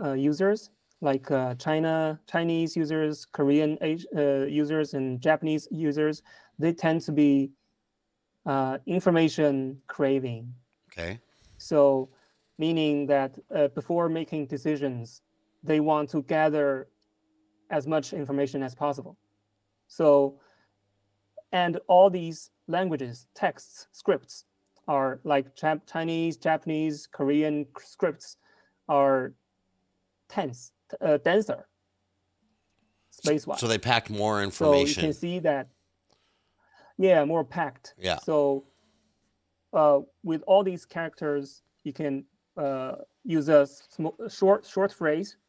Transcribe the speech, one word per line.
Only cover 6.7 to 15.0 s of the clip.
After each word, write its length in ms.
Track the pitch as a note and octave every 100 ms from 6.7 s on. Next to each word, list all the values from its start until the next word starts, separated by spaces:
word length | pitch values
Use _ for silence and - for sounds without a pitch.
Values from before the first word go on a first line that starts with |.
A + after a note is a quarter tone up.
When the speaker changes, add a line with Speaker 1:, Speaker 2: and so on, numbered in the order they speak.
Speaker 1:
tend 280 | E3+ E3 D#3+
to 100 | D#3+
be, 380 | D3 D3 C#3 C3+ - _ _ _ _ _ _ _ _ -
uh, 320 | C3+ C3 C3+ -
information 960 | F3 F#3 E3 D#3+ - D3 C3+ C3 C3+ -
craving. 680 | - C3+ C3+ B2+ A2+ A#2+ B2 _ _ _
Speaker 2:
Okay. 280 | - E2+ A2+ _ _ _ -
Speaker 1:
So, 520 | - D#3 C#3+ C3+ C3 _ _ _ _ -
meaning 480 | D#3+ E3 D3+ C#3+ C#3+
that, 320 | C#3 C3+ - -
uh, 160 | E3+ C#3+
before 380 | C#3+ - F3 E3+
making 360 | D#3+ D#3 D#3 C3
decisions, 760 | C#3+ D#3 D3 C#3 B2